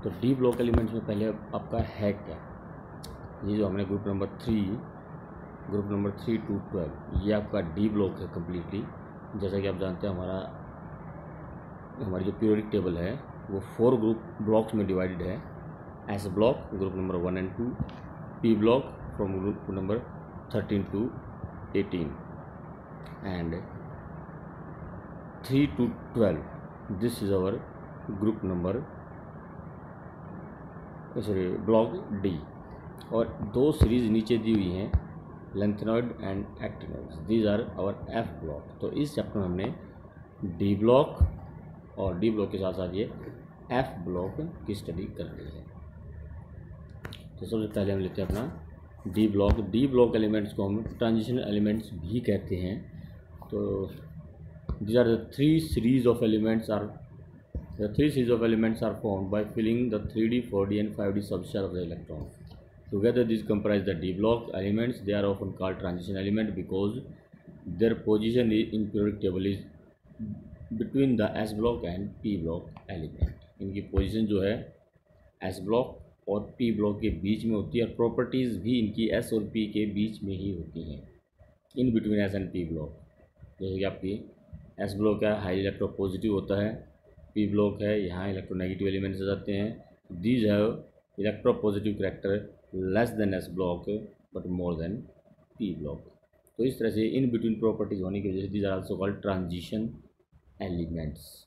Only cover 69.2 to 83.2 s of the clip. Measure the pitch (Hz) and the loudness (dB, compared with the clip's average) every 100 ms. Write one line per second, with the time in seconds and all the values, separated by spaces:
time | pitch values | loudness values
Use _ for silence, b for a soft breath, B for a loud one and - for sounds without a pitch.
69.2 | 98 90 98 98 - - - _ - - | 0 2 0 0 -6 -18 -20 _ -20 -10
70.2 | - - - - - 113 120 135 135 117 | -8 -8 -12 -16 -8 -4 0 2 4 4
71.2 | 104 - 107 107 117 113 87 90 104 - | 2 0 -4 0 0 0 -2 -4 -6 -4
72.2 | 113 98 80 85 - - - 85 76 - | -2 -2 -2 -4 -6 -16 -10 -8 -8 0
73.2 | - - - _ 95 98 92 98 95 110 | 0 0 -18 _ -6 -6 0 2 2 2
74.2 | 110 104 95 117 - - _ _ _ _ | 2 4 2 0 -4 -16 _ _ _ _
75.2 | - _ 95 95 92 113 127 - - _ | -20 _ -6 -6 2 2 2 -6 -18 _
76.2 | - 101 104 - 117 104 104 101 107 85 | -2 -2 -2 0 0 2 2 2 0 0
77.2 | 95 107 113 110 - 120 110 - 117 113 | 0 0 2 0 0 0 0 2 2 2
78.2 | 123 131 127 101 98 123 107 104 113 107 | 0 0 0 0 0 2 2 2 2 2
79.2 | 120 113 104 113 104 104 104 98 110 110 | 2 -2 0 -2 0 0 0 0 -2 -2
80.2 | 98 92 98 87 80 80 80 69 - - | -6 -4 -4 -4 -6 -8 -8 -10 -14 -20
81.2 | _ _ - _ _ 139 127 110 107 104 | _ _ -20 _ _ 2 4 4 4 4
82.2 | 101 98 90 92 82 80 73 - - _ | 4 0 -2 -2 -2 -4 -6 -10 -20 _